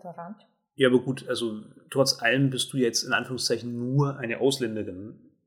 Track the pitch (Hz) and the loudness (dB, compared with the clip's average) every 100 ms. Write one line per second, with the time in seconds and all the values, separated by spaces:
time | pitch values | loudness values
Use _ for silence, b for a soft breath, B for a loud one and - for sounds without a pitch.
0 | 180 170 170 214 _ _ _ - 131 123 | -14 -14 -16 -18 _ _ _ 2 6 6
1 | 131 127 - 120 117 107 - - _ 139 | 2 -4 -4 -4 -4 -6 -12 -20 _ 2
2 | 131 - 117 131 135 127 - 135 117 - | 2 2 2 4 2 0 -4 0 2 0
3 | 131 113 123 123 - 117 120 120 123 135 | 0 -2 -2 -4 -2 -2 -2 -6 -2 2
4 | 139 135 117 113 135 135 117 107 98 92 | 0 -2 -6 0 0 2 -2 -4 -8 -10
5 | 107 - _ _ | -14 -16 _ _